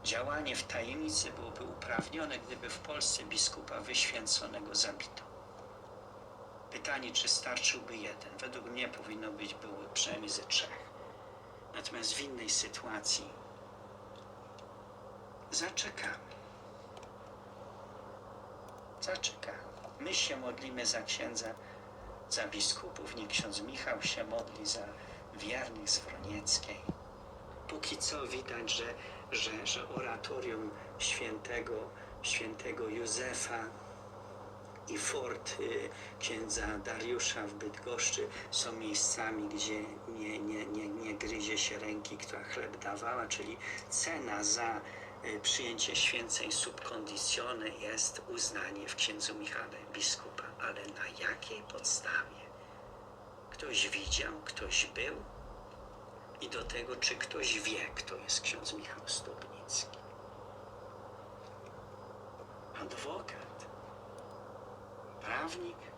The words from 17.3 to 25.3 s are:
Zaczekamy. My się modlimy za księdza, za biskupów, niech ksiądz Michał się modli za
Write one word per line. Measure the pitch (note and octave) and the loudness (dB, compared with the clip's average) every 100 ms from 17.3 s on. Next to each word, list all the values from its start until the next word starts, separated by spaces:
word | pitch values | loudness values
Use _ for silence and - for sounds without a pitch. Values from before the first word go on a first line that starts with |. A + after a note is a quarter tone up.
| - - - - - - - - - - - - - - - - - | -12 -12 -12 -12 -10 -10 -10 -10 -12 -10 -12 -10 -12 -12 -12 -12 -4
Zaczekamy. | - - - - - - - - - - | 0 2 0 0 -6 -6 -8 -10 -12 -6
My | D#3 | 2
się | F#3+ - C3+ | 4 4 2
modlimy | B2 A#2+ C3 B2 A#2 | 0 -2 -4 2 4
za | A#2 | 2
księdza, | G#2+ - B2+ A2+ A2+ A2+ - - - - - - - | 2 0 0 0 -2 -6 -10 -12 -12 -10 -10 -10 -2
za | - G#2 | 0 2
biskupów, | G#2 - - - - - A#2 | 4 4 4 -2 -6 -6 -4
niech | G#2 | 2
ksiądz | - G#2 G2+ | 2 2 -2
Michał | A2 C3+ - A2+ | -2 -2 0 2
się | - B2 | 2 2
modli | A2 A#2 A#2 - G#2 | 0 0 -2 -2 0
za | A2+ G2+ - - - - | 0 -2 -8 -10 -10 -10